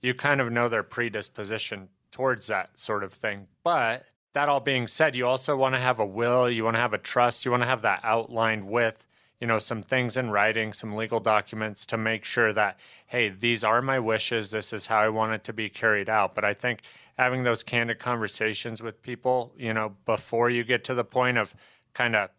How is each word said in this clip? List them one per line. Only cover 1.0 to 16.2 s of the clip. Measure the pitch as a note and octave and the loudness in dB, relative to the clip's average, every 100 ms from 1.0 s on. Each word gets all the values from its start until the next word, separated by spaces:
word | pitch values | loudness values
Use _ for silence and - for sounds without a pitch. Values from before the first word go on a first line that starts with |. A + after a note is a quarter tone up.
| A#2 G#2+ G2+ - G2+ G#2+ - G#2 F#2+ _ _ | -4 -4 -8 -10 -6 -6 -6 -10 -14 _ _
towards | - C3+ A#2+ G#2 | -4 -2 -2 -2
that | G2+ F2+ - | -4 -4 -10
sort | - G#2 | -4 -4
of | G2 | -4
thing. | - A2 G2+ G2 _ | -6 -6 -6 -12 _
But | E3+ E3 A#2 A#2+ - _ _ | 0 2 2 -2 -8 _ _
that | - D3 | 0 2
all | C#3+ | 2
being | C#3+ C3 A#2 | 2 0 0
said, | - D#3 | 2 2
you | B2+ B2 | 2 2
also | C3 - C#3 | 2 0 2
wanna | C3 C3 | 2 2
have | B2+ A#2+ | 2 2
a | G#2 | 0
will, | G2 A#2+ B2 B2 | 0 2 4 4
you | A#2 | 2
wanna | A2 A2+ | 0 2
have | A#2+ | 0
a | G#2 | 0
trust, | - - A#2+ A#2+ | -2 2 2 2
you | B2+ | 0
wanna | B2 A#2+ | 2 2
have | B2+ | 2
that | A2+ F#2+ | 2 0
outlined | A#2 A2+ A2+ A#2 A2+ A2 G2 | 2 0 0 0 0 0 0
with, | A#2 A2+ - _ _ _ _ | 2 2 -2 _ _ _ _
you | A#2 | 0
know, | A2 | 0
some | - A2+ | 0 -6
things | G2+ C3 B2 B2+ | -2 0 0 -2
in | B2 | 0
writing, | G#2 G#2+ A2 A2 | 2 2 2 -4
some | G#2 A2+ G#2+ | -6 -6 -6
legal | A2 A#2 | -2 -2
documents | G#2+ G#2+ - A2 A2 G2+ - | 2 2 0 -6 -6 -6 -6
to | A2+ | -2
make | A2 A2 | -2 -2
sure | - - A2+ | -4 0 2
that, | G#2 G#2 - - - _ | 2 0 -2 -20 -20 _
hey, | B2 A2 | -2 -2
these | F#2+ A#2+ A#2 | 0 -2 0
are | G#2+ A#2 | 2 2
my | C3+ C3+ | 2 0
wishes, | A2+ A2 - A#2 G2+ | 0 0 0 -2 -2
this | G#2+ G2 | -4 -4
is | A2 - | -6 -2
how | A2 | 2
I | G#2+ | 2
want | A2 A2 | 2 -2
it | A2 | -2
to | - | -6
be | A2 G#2+ | -8 -8
carried | - A#2 G#2 G2 | 0 2 2 2
out. | A2 | 2